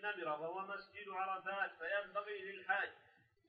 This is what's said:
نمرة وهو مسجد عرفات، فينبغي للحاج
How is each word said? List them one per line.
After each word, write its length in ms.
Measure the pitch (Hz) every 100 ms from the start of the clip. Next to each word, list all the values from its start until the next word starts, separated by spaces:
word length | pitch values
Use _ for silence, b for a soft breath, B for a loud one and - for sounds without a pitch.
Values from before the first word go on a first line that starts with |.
نمرة 360 | 208 180 165 151
وهو 200 | 165 185 190
مسجد 420 | 196 - 202 202
عرفات، 600 | 190 190 190 175 196 190 -
فينبغي 760 | 165 202 190 196 208 202 190
للحاج 360 | 196 180 202 190 - - - - _